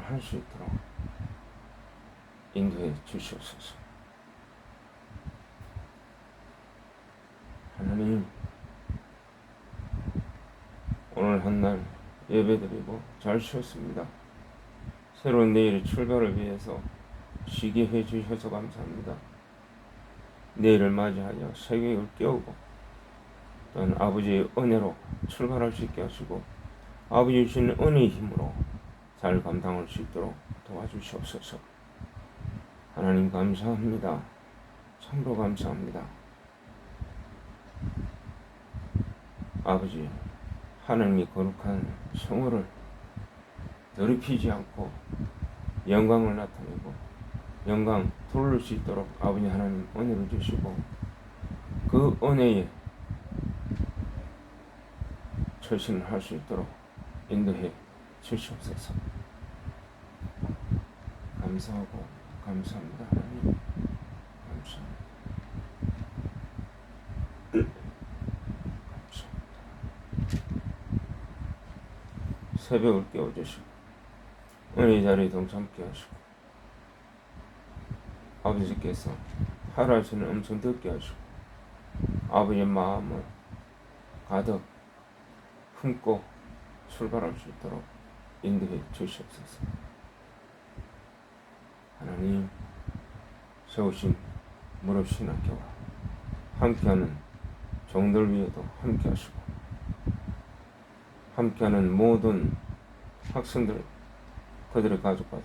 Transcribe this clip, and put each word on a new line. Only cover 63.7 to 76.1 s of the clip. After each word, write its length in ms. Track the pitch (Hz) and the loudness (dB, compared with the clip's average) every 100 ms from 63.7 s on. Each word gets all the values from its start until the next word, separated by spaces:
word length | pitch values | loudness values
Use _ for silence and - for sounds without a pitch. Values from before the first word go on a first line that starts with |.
| - - - - - - - - | -4 -2 -4 -10 -14 -16 -16 -12
감사합니다. 480 | - - - 71 - - - - - - - - - - - - - - - - - - - - - - - - - - - - - - - - - - - - - - - - | -10 -10 -12 -12 -12 -14 -14 -10 -10 -10 -12 -12 -4 -2 -2 -6 -8 -8 -8 -12 -10 -12 -12 -18 -18 -10 -6 -6 -8 0 2 2 -2 -12 -12 -12 -8 -6 -6 -6 -6 -6 -8 -10
감사합니다. 720 | - - - - - - - - - - - - - - - - - - - - 53 - - - - - - - - - - - - - - - - | -12 -12 -14 -10 -10 -10 -14 -16 -10 -10 -10 -6 -2 0 -2 -2 -6 -6 -10 -2 -2 -2 -10 -10 -10 -8 -8 -10 -16 -16 -16 -14 -8 -6 -6 -4 -4
새벽을 480 | - 120 113 98 98 | 2 4 6 6 2
깨워주시고 520 | 85 69 85 - - - - - - - - - - - - - - | -2 -4 -4 -8 -10 -16 -20 -20 -20 -20 -20 -20 -20 -20 -20 -6 6
은혜의 260 | 120 107 | 8 8
자리에 260 | 101 95 95 | 8 8 6
동참케 540 | 92 92 104 101 - | 2 -2 -4 -8 -8
하시고 320 | 85 71 - | -10 -10 -14